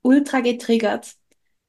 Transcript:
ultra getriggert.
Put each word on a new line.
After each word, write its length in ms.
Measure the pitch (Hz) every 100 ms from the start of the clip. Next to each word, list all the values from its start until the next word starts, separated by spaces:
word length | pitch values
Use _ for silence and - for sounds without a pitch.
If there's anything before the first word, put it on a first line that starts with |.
ultra 380 | 254 285 285 262
getriggert. 760 | 240 240 - 233 208 220 - - _ _ _ _